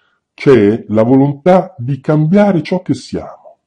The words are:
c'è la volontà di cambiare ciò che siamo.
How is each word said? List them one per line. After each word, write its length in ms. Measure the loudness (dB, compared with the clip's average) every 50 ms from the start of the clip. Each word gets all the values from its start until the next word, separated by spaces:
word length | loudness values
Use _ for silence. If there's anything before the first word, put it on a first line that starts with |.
| _ _ _ _ _ _ _
c'è 500 | -4 2 2 4 4 4 2 0 -2 -4 -4
la 140 | -2 -2 0
volontà 720 | 2 2 2 2 0 -2 -2 0 0 2 2 0 -4 -10 -12
di 200 | -10 -8 -8 -6
cambiare 640 | -4 -2 -2 0 0 0 2 2 2 2 0 -2 -4
ciò 200 | -4 -6 -6 -4
che 100 | -4 -6
siamo. 680 | -6 -8 -10 -12 -12 -12 -14 -18 -20 _ -20 -20 _ _